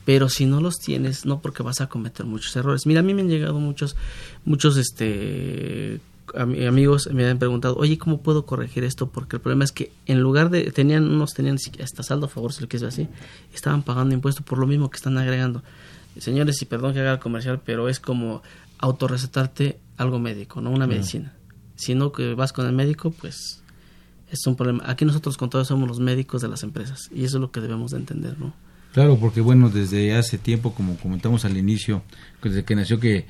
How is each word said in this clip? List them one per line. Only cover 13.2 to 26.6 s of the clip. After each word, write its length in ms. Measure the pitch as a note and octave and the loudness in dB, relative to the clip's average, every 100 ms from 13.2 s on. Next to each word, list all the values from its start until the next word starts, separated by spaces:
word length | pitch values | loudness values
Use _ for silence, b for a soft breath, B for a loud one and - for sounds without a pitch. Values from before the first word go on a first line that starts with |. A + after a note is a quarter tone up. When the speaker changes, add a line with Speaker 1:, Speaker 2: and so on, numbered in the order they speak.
| B B B | B B B
Speaker 1:
estaban 300 | - D3 D3 | -6 -2 0
pagando 320 | C#3 B2 C3 | 0 0 2
impuestos 320 | C3 C#3 C#3 C#3+ | 2 0 -2 -2
por 120 | C3 | 0
lo 100 | C3 | 2
mismo 220 | C#3+ C#3 | 2 0
que 60 | - | -2
están 220 | C3+ C3 | -2 0
agregando". 460 | B2+ B2+ B2+ A#2+ - B B B B - | 0 0 0 -2 -8 B B B B -10
Señores, 440 | - C3+ D3+ C#3 | -2 0 2 0
y 40 | C3+ | -4
perdón 280 | A#2 C3+ | -4 -2
que 60 | C3+ | 0
haga 140 | C3+ | 0
el 40 | C3 | 0
comercial, 420 | B2 A#2 B2+ B2+ - | -2 -6 -4 -4 -4
pero 220 | A#2 B2 | -2 -2
es 100 | C3+ | -2
como 460 | - B2 A#2 A2+ B B B B | -4 -4 -4 -6 B B B B
autorrecetarte 1000 | C3 C3 C3 B2+ B2+ C#3 C3 - C#3+ - - - | -2 0 0 0 -2 -2 -2 0 -2 -2 -10 -4
algo 220 | B2+ B2+ | -2 0
médico, 400 | A#2 G#2 G2+ - | -4 -6 -10 -8
¿no? 100 | A#2 | -2
Una 160 | C3+ C3 | 0 2
Speaker 2:
Claro. 140 | G2+ | 0
Speaker 1:
medicina. 320 | F#2+ - - - - - - | -2 -6 -10 -14 -20 -20 -20
Si 200 | - - B2+ | -10 -2 0
no 160 | C#3+ | 0
que 220 | C#3 B2 | -2 -4
vas 180 | A#2+ C3+ | -2 -2
con 120 | - B2 | -2 0
el 60 | |
médico, 380 | B2+ C#3+ D3+ E3 | 2 2 0 -4
pues, 500 | E3 - - - - - b b b b b - | -6 -12 -12 -14 -14 -18 b b b b b -12
es 160 | C#3 - | -6 -2
un 80 | B2+ | 0
problema. 280 | B2 A#2+ - | 0 -2 -2
Aquí 180 | B2+ | 0
nosotros 320 | D3+ D3+ D3 C3+ | 2 2 -2 -4
contadores 300 | B2+ C#3 C3 | -2 -2 0
somos 200 | C3+ B2+ | 0 0
los 100 | A#2+ | 0
médicos 420 | B2+ B2+ C3 B2+ | 0 0 -2 -4
de 60 | A#2 | -6
las 140 | G#2+ | -6